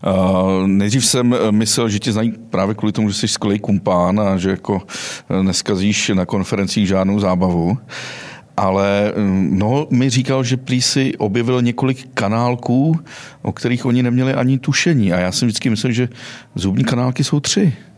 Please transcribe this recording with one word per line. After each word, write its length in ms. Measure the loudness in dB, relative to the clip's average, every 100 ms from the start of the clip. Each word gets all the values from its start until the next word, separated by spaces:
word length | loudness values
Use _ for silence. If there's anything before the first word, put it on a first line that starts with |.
Eh, 640 | 2 2 2 2 2 2 2
nejdřív 380 | 2 2 2 0
jsem 300 | 2 2 2 2
myslel, 380 | 2 2 0 0
že 100 | 0
tě 120 | -2
znají 200 | 0 -2 -4 -6
právě 260 | -2 -2 0
kvůli 160 | -2
tomu, 180 | 0 -2
že 60 | 0
jsi 120 | -4
skvělý 320 | -2 -2 -2
kumpán 600 | 0 0 2 2 2 2
a 180 | 2 0
že 120 | 0
jako, 320 | -2 -2 -4 -4 -12 -10 -12 -4 0
eh, 40 |
neskazíš 680 | 0 0 -2 0 0 0 0 0
na 100 | 0
konferencích 640 | -2 -2 -2 -2 0 2
žádnou 320 | 2 2 2
zábavu. 580 | 2 2 2 2 0 -2 -6 -14 -12 -14 -16 -18 -10 -2
Ale, 540 | 0 2 2 2 0 0
mm, 320 | 0 2 2
mnoho 340 | 0 2 0 0
mi 180 | 0 2
říkal, 340 | 0 0 0
že 140 | 0 -2
prý 240 | -2 -2
si 320 | 0 0 0 0
objevil 440 | -2 0 2 2
několik 480 | 2 0 -2 -2 -6
kanálků, 840 | -4 -2 0 0 -2 0 0 2 0 -4 -18 -20 -8
o 100 | -8
kterých 340 | -4 -2 -2 0
oni 180 | 0
neměli 300 | 2 2 0
ani 240 | 0 0 0
tušení. 540 | 0 0 2 2 2
A 60 | 2
já 120 | 0
jsem 160 | 0 -2
vždycky 220 | 0 -2
myslel, 220 | 0 0
že 160 | 0 -2 -4 -18 -18 -12 -4
zubní 280 | -2 0
kanálky 400 | 0 0 0 -2
jsou 160 | 0 0
tři. 340 | 0 2 2 0 -10